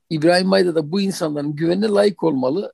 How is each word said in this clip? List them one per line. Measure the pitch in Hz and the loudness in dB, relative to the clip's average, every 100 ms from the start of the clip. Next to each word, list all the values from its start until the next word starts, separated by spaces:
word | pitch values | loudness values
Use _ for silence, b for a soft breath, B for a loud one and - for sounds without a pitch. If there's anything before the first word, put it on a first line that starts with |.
| - | -8
İbrahim | 160 156 180 185 | 0 2 2 4
Mayda | 190 180 | 2 2
da | 160 147 | 0 -2
bu | 190 | -2
insanların | 196 - 165 147 147 147 | -4 -4 -4 -4 -6 -2
güvenine | 165 180 214 | -2 0 0
layık | 202 208 175 | 2 2 2
olmalı. | 165 135 127 160 214 | -2 0 -2 -2 -6